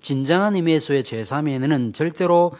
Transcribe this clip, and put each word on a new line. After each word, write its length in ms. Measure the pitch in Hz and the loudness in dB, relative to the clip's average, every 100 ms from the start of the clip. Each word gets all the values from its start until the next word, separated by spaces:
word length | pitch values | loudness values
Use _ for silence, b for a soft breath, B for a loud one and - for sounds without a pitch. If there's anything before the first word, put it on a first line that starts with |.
진정한 540 | - 135 135 175 208 | -4 -4 0 2 2
의미에서의 480 | 196 165 156 - 143 | 0 2 0 2 -2
죄사함의 540 | 123 113 107 139 151 131 | -2 -6 -4 -4 -2 -2
은혜는 360 | 135 147 120 | 0 0 0
절대로 600 | - 160 160 180 175 175 | -2 -4 -2 2 4 2